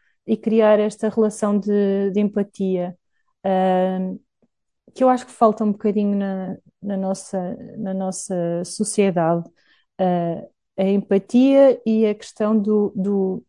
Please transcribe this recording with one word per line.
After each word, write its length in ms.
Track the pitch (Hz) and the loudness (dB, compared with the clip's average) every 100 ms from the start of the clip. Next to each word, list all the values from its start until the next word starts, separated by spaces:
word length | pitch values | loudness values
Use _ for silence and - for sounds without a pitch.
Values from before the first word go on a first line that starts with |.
| _ _ - | _ _ -4
e 100 | 214 | -2
criar 420 | 220 220 214 214 | 0 4 4 4
esta 300 | 208 208 220 | 2 -2 -4
relação 480 | 220 214 208 208 208 | 0 0 0 -2 0
de, 540 | 208 208 202 196 196 | 0 0 2 0 0
de 80 | 196 | 0
empatia, 800 | 208 208 202 - 190 185 180 180 _ _ _ _ | 0 -2 -6 -4 -4 -2 -6 -10 _ _ _ _
ah, 720 | 190 190 185 185 185 185 185 185 _ _ _ _ _ _ _ | -2 0 2 2 0 -2 -6 -8 _ _ _ _ _ _ _
que 100 | - | 0
eu 60 | 254 | 2
acho 160 | 254 - | 2 -2
que 60 | |
falta 320 | - 226 208 | 2 2 2
um 80 | 214 | -2
bocadinho 460 | 202 214 208 202 202 | -2 -2 0 0 -2
na, 400 | 196 190 185 190 _ _ | -4 -6 -8 -12 _ _
na 160 | 202 196 | -8 -6
nossa, 580 | 190 190 - 190 180 - - - | -4 -6 -6 -8 -8 -10 -14 -10
na 160 | 196 | -8
nossa 720 | 190 190 185 - 180 170 170 180 | -6 -6 -8 -8 -4 -4 -4 -6
sociedade, 840 | - 208 - 196 175 165 170 165 _ _ _ _ - | -6 -4 0 2 2 2 0 -4 _ _ _ _ -4
ah, 480 | 185 175 170 165 - _ _ - | 0 0 -2 -6 -10 _ _ -4
a 60 | |
empatia 960 | 190 202 - 196 196 247 269 269 277 240 226 | 0 0 0 -2 2 4 6 6 6 4 0
e 200 | 220 214 | 2 2
a 100 | 208 | -2
questão 420 | - - 214 220 | -10 -4 0 0
do, 360 | 202 214 208 - | 2 0 0 -2
do, 480 | 190 202 190 180 | -2 0 -2 -4